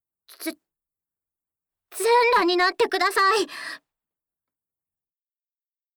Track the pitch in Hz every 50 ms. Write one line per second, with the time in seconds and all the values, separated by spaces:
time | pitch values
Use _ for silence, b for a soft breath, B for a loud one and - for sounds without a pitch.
0 | _ _ _ _ _ _ - - - 320 - _ _ _ _ _ _ _ _ _
1 | _ _ _ _ _ _ _ _ _ _ _ _ _ _ _ _ _ _ - -
2 | 381 453 466 480 466 480 480 427 349 339 359 349 359 381 370 - 466 - 381 349
3 | 359 403 - 415 392 392 440 415 339 B B B B B B B B _ _ _
4 | _ _ _ _ _ _ _ _ _ _ _ _ _ _ _ _ _ _ _ _
5 | _ _ _ _ _ _ _ _ _ _ _ _ _ _ _ _ _ _ _